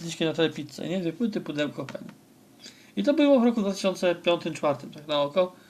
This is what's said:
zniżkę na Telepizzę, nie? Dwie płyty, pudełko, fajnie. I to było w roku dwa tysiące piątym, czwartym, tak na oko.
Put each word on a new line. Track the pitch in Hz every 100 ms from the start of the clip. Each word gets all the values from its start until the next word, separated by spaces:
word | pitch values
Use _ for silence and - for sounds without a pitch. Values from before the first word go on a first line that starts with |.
zniżkę | 170 -
na | 160
Telepizzę, | 156 160 - 147 - 156
nie? | 185
Dwie | 170
płyty, | 160 233 180
pudełko, | 165 147 147 143 135
fajnie. | - - - _ _ _ _ - - - -
I |
to | 202
było | 302 285 269
w |
roku | 240 233
dwa | 196
tysiące | 190 196 180 180
piątym, | 170 175 170 170
czwartym, | 147 151 131 139
tak | - 151
na | 147
oko. | 143 143 185 - -